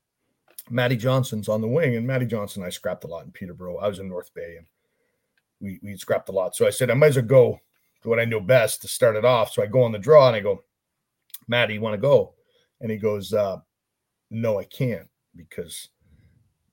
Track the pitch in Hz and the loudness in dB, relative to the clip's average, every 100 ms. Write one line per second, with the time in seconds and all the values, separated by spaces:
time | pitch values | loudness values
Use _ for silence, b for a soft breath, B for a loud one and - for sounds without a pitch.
0 | _ _ _ _ _ - - 120 123 120 | _ _ _ _ _ -20 -6 -2 0 0
1 | 131 131 127 110 101 107 110 143 151 117 | 0 0 0 -4 -2 -2 0 0 0 0
2 | 120 135 120 110 101 - 90 - 90 90 | -2 -2 -2 -4 -6 -10 -10 -8 -6 -8
3 | 80 85 85 - 92 85 90 87 104 95 | -10 -14 -16 -16 -16 -12 -12 -6 -4 -6
4 | 95 90 - - 85 82 82 _ _ _ | -8 -12 -12 -14 -16 -16 -20 _ _ _
5 | _ _ _ _ _ _ 98 92 101 95 | _ _ _ _ _ _ -14 -12 -14 -12
6 | - 104 - 95 90 - 110 - 123 123 | -4 -4 -2 -4 -4 0 0 2 0 4
7 | 151 131 117 135 113 - _ _ _ _ | 4 4 4 6 6 2 _ _ _ _
8 | 113 113 117 110 92 127 110 - - - | -2 0 0 -2 2 4 2 -2 -10 0
9 | 120 107 120 120 104 - 104 127 117 107 | 0 2 2 2 0 -2 0 2 2 0
10 | 98 151 131 110 101 95 _ _ _ _ | 6 8 8 4 -2 -4 _ _ _ _
11 | _ _ _ - - 120 113 107 110 104 | _ _ _ -20 -2 0 0 -2 -4 -2
12 | 135 131 95 _ _ _ _ _ 110 107 | 4 4 4 _ _ _ _ _ -8 -4
13 | 107 104 92 104 101 87 - _ _ _ | -2 -4 -2 -2 -2 -4 -14 _ _ _
14 | _ _ _ 110 117 101 92 - 131 98 | _ _ _ -6 -4 -4 -6 -6 -6 -6
15 | - _ _ 85 80 - 85 - - _ | -12 _ _ -20 -16 -14 -14 -16 -20 _
16 | _ _ _ _ _ _ _ | _ _ _ _ _ _ _